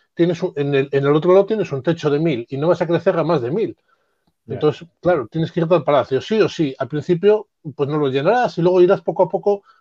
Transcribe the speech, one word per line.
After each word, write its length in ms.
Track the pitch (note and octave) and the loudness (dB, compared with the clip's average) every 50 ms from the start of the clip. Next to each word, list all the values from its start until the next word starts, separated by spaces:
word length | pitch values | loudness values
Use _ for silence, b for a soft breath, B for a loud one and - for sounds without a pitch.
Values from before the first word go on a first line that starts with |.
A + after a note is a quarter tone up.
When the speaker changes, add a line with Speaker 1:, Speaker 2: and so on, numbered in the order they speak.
| _ _ _ | _ _ _
Speaker 1:
tienes 300 | - E3+ F3 E3+ E3+ F#3 | 0 0 0 0 -2 -4
un, 100 | F3+ - | -6 -4
en 180 | D3 C#3+ C#3+ C#3+ | -4 -2 0 0
el, 140 | C#3 C3+ C#3+ | 0 0 0
en 160 | C#3 C#3 C#3 | 0 0 2
el 80 | C#3+ D3 | 2 2
otro 180 | D#3 D3+ F3 F#3 | 2 4 4 4
lado 140 | G3 G3 | 4 4
tienes 240 | G3 A3 G#3+ F3+ - D3 | 2 0 -4 -4 -4 -6
un 100 | C3+ A#2+ | -4 -2
techo 280 | E3+ E3 E3+ D#3 D3+ | -2 -2 -2 0 -2
de 80 | C#3+ D3 | 0 0
mil 280 | E3 E3+ C#3 A2+ A#2 - | 0 0 -2 -4 -6 -8
y 60 | C3+ | -6
no 120 | C3+ D3 F3 | -2 0 0
vas 140 | F3+ E3 F3 | 0 0 0
a 40 | |
crecer 300 | D#3 E3+ D#3+ E3+ F#3+ E3+ E3 | -2 -2 -2 0 0 0 0
a 60 | D3 | 0
más 160 | D#3+ F3 C#3+ | 0 0 -2
de 100 | A#2 A#2+ | -2 -2
mil. 260 | D#3 A3+ G#3 C3 - _ _ _ _ _ _ _ _ _ _ _ _ _ _ | -4 -2 -4 -4 -6 _ _ _ _ _ _ _ _ _ _ _ _ _ _
Speaker 2:
Ya. 100 | A2+ G#2 | -12 -6
Speaker 1:
Entonces, 320 | G2 D3+ D3+ - - E3+ - _ _ | -2 0 -2 -2 -2 -6 -20 _ _
claro, 280 | - E3+ F3+ D3+ A#2 - | -2 0 0 0 -2 -4
tienes 240 | - D#3+ E3 E3 - | -6 -6 -6 -4 -4
que 80 | E3+ | -4
irte 140 | E3 D#3+ F3+ | 0 2 0
al 100 | E3 C3 | 0 2
Palacio, 360 | D3+ D3 C3+ A2+ - C3 B2+ | 2 0 0 0 0 -2 -4
sí 200 | - - A3 A3 | -2 -2 0 0
o 80 | F3 C3+ | 0 0
sí. 260 | - - D#3+ C3+ C3 - | 0 -2 -4 -4 -4 -6
Al 100 | C3 A#2+ | -8 -6
principio, 600 | D3+ D3 - - F3+ E3 F#3+ G3+ G#3+ G#3 - _ _ _ - D#3 A#2 | -6 -6 -2 -2 -2 2 2 2 2 2 0 _ _ _ -16 -12 -8
pues 140 | - C#3+ C3+ | -4 -4 -2
no 100 | D3+ D3+ | -2 -2
lo 100 | D3 C3+ | -2 0
llenarás 500 | B2+ C#3 C#3+ F3+ A#3 B3 A#3+ F3 - F#3 | 0 0 0 0 2 2 0 -2 -2 0
y 40 | E3 | 0
luego 200 | F3+ F#3 F#3 F3+ | 2 4 6 6
irás 180 | F3+ G3 - | 4 4 2
poco 220 | - - E3+ - F#3 | 0 -2 0 0 0
a 60 | - | 0
poco, 340 | - F#3 - G#3 G3+ G3+ - b b b | -2 -2 -2 0 -2 -2 -4 b b b